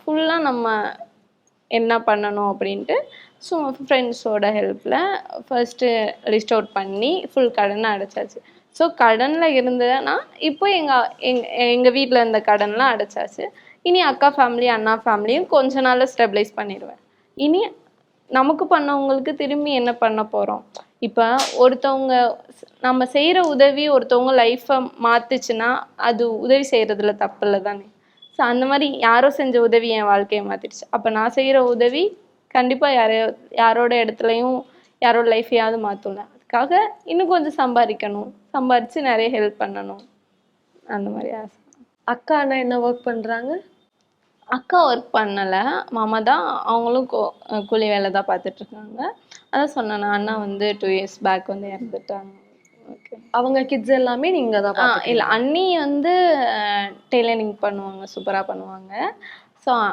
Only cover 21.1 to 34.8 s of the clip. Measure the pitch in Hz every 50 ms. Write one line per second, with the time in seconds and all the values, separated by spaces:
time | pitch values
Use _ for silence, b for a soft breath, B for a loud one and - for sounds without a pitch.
21.1 | - 240 226 226 247 269 269 - - - 247 254 262 254 - 269 269 269 269 262
22.1 | 254 247 247 226 - - - - - - - _ _ - - 254 254 254 254 254
23.1 | 262 285 294 330 359 370 359 311 294 254 277 285 277 285 294 302 285 254 - -
24.1 | 254 247 254 254 262 247 233 226 240 254 - - 277 262 254 - - - 233 233
25.1 | 247 240 233 - 269 254 - - 233 220 226 240 254 - - - _ - - 233
26.1 | 233 208 240 233 220 214 220 247 262 277 277 269 - 226 220 214 214 202 208 208
27.1 | 208 202 202 196 - - 202 208 202 196 190 208 208 202 196 - _ b b b
28.1 | b b b b _ - 269 240 240 247 262 269 277 285 302 277 262 - 240 226
29.1 | 233 240 262 285 277 - 277 262 254 240 233 233 226 233 226 233 220 214 208 202
30.1 | 202 202 202 202 208 208 202 202 196 190 - - - - - - - 226 208 226
31.1 | 220 214 220 240 226 269 269 269 269 269 262 247 240 226 240 240 254 302 370 415
32.1 | 392 - _ _ _ _ _ _ - 254 247 254 262 262 302 285 277 247 226 220
33.1 | 220 220 226 220 - - - - - - 226 226 226 233 240 240 247 240 226 220
34.1 | 220 - - 226 226 233 240 254 262 254 262 b b b